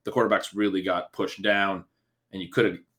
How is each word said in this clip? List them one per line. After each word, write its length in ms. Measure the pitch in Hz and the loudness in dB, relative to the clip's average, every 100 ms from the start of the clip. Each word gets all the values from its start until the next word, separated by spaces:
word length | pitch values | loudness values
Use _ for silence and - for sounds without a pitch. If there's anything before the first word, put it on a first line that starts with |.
the 80 | - | -4
quarterbacks 380 | 127 110 98 - | 0 2 2 -2
really 300 | 101 104 95 | -2 0 0
got 280 | 92 90 - | 0 -2 -4
pushed 300 | - 95 - | -6 -6 -2
down 420 | 104 101 98 92 - _ _ _ _ | 2 2 2 -2 -8 _ _ _ _
and 80 | 98 | -12
you 100 | 87 | -4
could 160 | 123 107 | 2 2
have 120 | 87 _ | 0 _